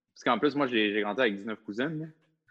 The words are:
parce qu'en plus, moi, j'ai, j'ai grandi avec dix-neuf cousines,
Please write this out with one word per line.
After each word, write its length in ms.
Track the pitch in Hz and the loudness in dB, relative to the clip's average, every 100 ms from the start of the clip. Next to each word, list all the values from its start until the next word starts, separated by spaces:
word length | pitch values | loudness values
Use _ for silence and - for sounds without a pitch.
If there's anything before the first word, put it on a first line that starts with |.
| _ | _
parce 100 | _ | _
qu'en 140 | 131 117 | 0 2
plus, 160 | 147 139 | 2 2
moi, 120 | 135 | 0
j'ai, 260 | 117 104 | 2 2
j'ai 80 | 107 | 2
grandi 200 | 104 104 | -2 0
avec 160 | 123 98 | 0 0
dix-neuf 220 | 110 107 | -6 -10
cousines, 360 | - 104 143 156 160 - _ _ _ | -8 -4 -4 -4 -8 -14 _ _ _